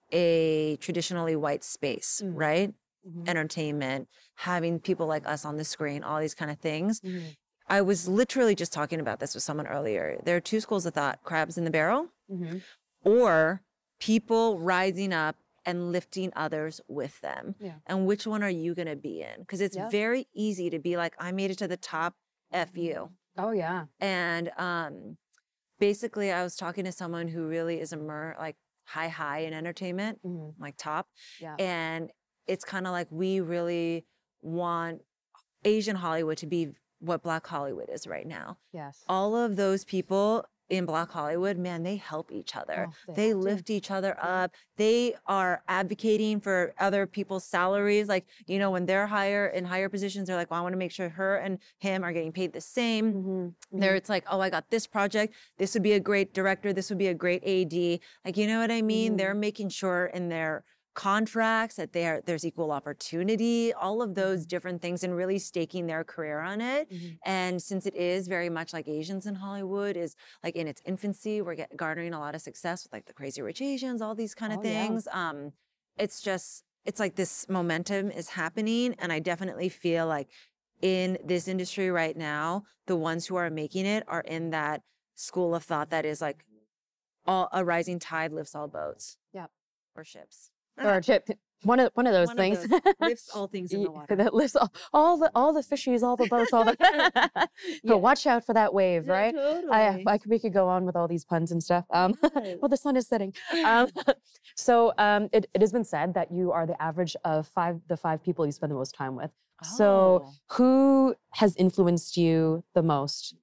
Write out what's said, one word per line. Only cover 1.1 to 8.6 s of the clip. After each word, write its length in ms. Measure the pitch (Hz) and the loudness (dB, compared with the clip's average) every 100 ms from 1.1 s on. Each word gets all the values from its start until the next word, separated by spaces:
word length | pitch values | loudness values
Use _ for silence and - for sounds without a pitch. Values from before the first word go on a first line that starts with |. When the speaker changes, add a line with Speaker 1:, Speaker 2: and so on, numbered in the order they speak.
| 175 165 156 | -2 0 0
Speaker 1:
white 260 | 147 143 | 0 -2
space, 560 | - - 139 - - - | -6 -4 -4 -2 -2 -2
Speaker 2:
Mm. 80 | 196 | -4
Speaker 1:
right? 400 | 156 156 165 202 - _ _ 185 | -2 2 2 0 -4 _ _ -16
Speaker 2:
Mm-hmm. 220 | 170 170 | -8 -4
Speaker 1:
Entertainment, 800 | 170 156 170 151 147 131 135 127 _ _ - | -2 -2 -4 -4 -2 -4 -4 -8 _ _ -10
having 420 | 180 175 170 165 | -4 -2 0 -2
people 260 | - 180 160 | -2 -2 0
like 200 | 156 147 | -2 -4
us 180 | 151 | -6
on 120 | 151 151 | -6 -6
the 80 | |
screen, 380 | 151 - 151 143 | -6 -6 -6 -4
all 180 | 104 151 | -4 -4
these 140 | 156 | -4
kind 160 | - 151 | -4 -8
of 80 | 147 | -4
things. 420 | 160 156 196 220 | -4 -2 -2 -2
Speaker 2:
Mm-hmm. 260 | 185 180 160 147 _ _ - | -6 -8 -10 -14 _ _ 0
Speaker 1:
I 120 | 196 | 4
was 260 | 190 180 180 | 4 2 2
literally 460 | 202 254 269 226 | 2 2 4 4
just 180 | 196 | 4